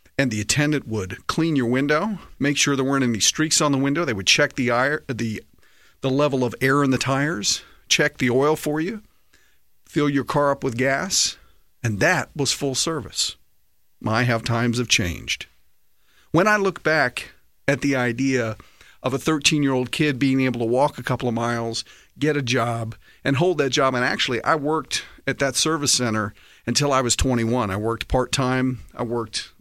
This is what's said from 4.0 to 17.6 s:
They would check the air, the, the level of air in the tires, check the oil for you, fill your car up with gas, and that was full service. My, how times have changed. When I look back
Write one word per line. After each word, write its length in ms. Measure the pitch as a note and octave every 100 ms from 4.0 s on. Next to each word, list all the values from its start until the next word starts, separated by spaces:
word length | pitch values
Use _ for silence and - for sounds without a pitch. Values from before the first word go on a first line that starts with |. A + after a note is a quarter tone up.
They 100 | D#3+
would 140 | G2+ F#2
check 260 | - C#3+
the 160 | - B2
air, 340 | A#2+ C3+ D3+ -
the, 340 | A2+ A#2 G#2+ - - - - - -
the 100 | C3+
level 320 | C3+ D3 C3
of 100 | B2 -
air 240 | C3+ C#3+
in 80 | C#3
the 60 | B2+
tires, 640 | B2+ C3+ D3 G3 G3 - - - -
check 300 | - D3 -
the 120 | B2
oil 280 | B2+ D3 D#3
for 240 | D3 D3+
you, 200 | F3 G#3+ - _ _ _ _ _ _ _ -
fill 220 | D3 D3
your 160 | C#3 A#2
car 260 | D3 C#3+
up 100 | C#3
with 160 | C3+ A#2
gas, 600 | C3 C#3 F#3 - - - - - _ _
and 200 | A2+ G2
that 280 | D#3+ E3 - D3+
was 160 | C3
full 240 | - C#3 B2+
service. 600 | E3+ D#3 F2 - - - _ _ _ _ _ -
My, 240 | G#2+ A2 B2
how 140 | A2+
times 380 | G#2+ A#2 A#2+ A#2
have 120 | A#2
changed. 560 | - F2+ - A1+ - - - - _ _ _ _ _ -
When 160 | D#3+ G#3+
I 80 | G#3
look 260 | G3 -
back 480 | D#3 D#3 B2 - - - _ _